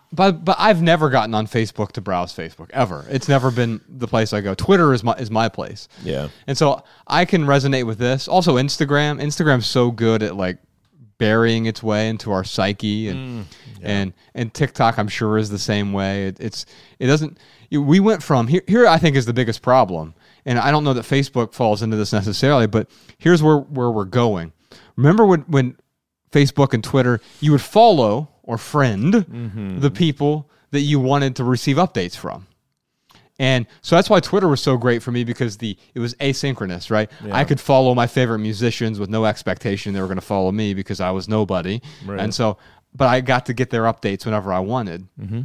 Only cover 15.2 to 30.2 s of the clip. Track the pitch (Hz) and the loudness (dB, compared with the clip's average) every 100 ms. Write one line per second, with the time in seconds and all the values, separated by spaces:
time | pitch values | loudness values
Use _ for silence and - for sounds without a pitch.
15.2 | 110 110 107 101 - 101 101 98 98 98 | 0 0 -2 -6 -2 -2 -2 -4 -4 -4
16.2 | 98 92 110 - - - - - 127 151 | -6 -8 -10 -10 -16 -20 -20 -4 0 0
17.2 | 156 - _ _ - 147 143 185 208 185 | 0 -10 _ _ -6 -2 4 4 4 0
18.2 | - 131 117 160 - 226 233 165 160 135 | 2 2 2 0 2 4 6 6 4 2
19.2 | 117 117 117 - 127 131 101 85 80 - | 0 0 -2 -2 2 4 4 -2 -8 -14
20.2 | _ _ 127 120 131 151 147 123 - 139 | _ _ -2 0 2 2 2 -2 0 0
21.2 | 135 123 110 - 117 107 113 107 101 110 | 0 -2 -4 -2 0 0 -2 -2 -2 -2
22.2 | 98 98 135 139 107 107 95 _ - _ | -2 0 2 4 4 0 -2 _ -20 _
23.2 | 165 175 156 147 139 135 120 110 95 123 | 2 4 6 4 0 -4 -2 -2 -2 0
24.2 | 117 92 82 _ _ - - - 143 214 | 2 0 -6 _ _ -20 -14 2 4 6
25.2 | 208 170 156 139 127 - _ _ _ _ | 6 4 2 0 0 -4 _ _ _ _
26.2 | _ 147 139 - 135 117 - 139 123 113 | _ 2 2 4 2 2 0 2 2 0
27.2 | - - 147 143 - 208 233 160 110 117 | -4 -2 2 2 2 6 6 6 2 0
28.2 | 151 _ - 113 - 147 131 98 143 226 | -4 _ -8 -8 -4 0 2 2 2 2
29.2 | 165 120 117 107 95 92 139 - 160 139 | 0 -8 -10 -8 -8 -2 -2 0 -2 0